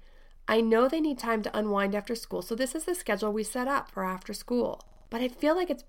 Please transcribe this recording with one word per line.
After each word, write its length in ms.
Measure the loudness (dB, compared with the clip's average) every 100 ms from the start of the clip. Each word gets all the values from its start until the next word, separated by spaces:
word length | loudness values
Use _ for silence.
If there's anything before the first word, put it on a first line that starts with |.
| -20 -20 -20 -12 2
I 120 | 4
know 280 | 6 6 6
they 120 | 4
need 180 | 0 0
time 240 | -2 -2
to 140 | 0 -2
unwind 380 | 0 2 2
after 200 | 0 -4
school, 280 | -8 -6 -8
so 120 | -4
this 200 | -2 -2
is 100 | -2
the 100 | -4
schedule 380 | -4 -2 0 0
we 100 | -2
set 240 | -2 -2 0
up 240 | -2 -2
for 140 | -4
after 280 | -4 -4 -8
school. 500 | -12 -4 -2 0 -4 -14 -20 -8
But 100 | -4
I 80 | -4
feel 260 | 0 2
like 160 | 4 2
it's 140 | -4